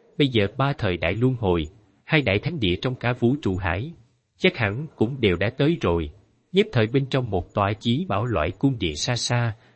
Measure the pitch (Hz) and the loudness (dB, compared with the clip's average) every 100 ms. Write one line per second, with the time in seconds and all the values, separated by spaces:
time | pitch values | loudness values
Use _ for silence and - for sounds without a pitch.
0 | _ - 143 113 98 131 135 135 104 90 | _ 0 2 2 0 0 -2 0 -2 0
1 | 82 101 127 127 98 87 76 - _ _ | 0 2 0 2 2 0 0 -8 _ _
2 | - 156 127 101 - 170 98 87 131 127 | 0 0 2 0 0 -2 0 0 -2 -4
3 | 117 123 117 147 101 92 95 87 143 170 | -4 0 2 2 0 -2 -2 -2 -6 -12
4 | _ _ _ _ 285 277 107 107 156 - | _ _ _ _ 0 2 -2 -2 -8 -10
5 | 110 139 104 85 98 - 143 170 98 85 | -10 0 2 2 0 0 0 0 0 0
6 | 76 - _ _ _ 180 214 127 110 135 | -2 -10 _ _ _ 0 2 2 2 0
7 | 135 135 120 98 87 - 98 107 117 123 | 0 -2 -2 -4 -4 0 0 0 -2 -2
8 | 185 98 123 98 78 - 139 123 87 76 | 0 -2 0 0 0 0 0 0 -2 -2
9 | - 120 - 120 117 107 _ | -4 -4 -2 0 -2 -4 _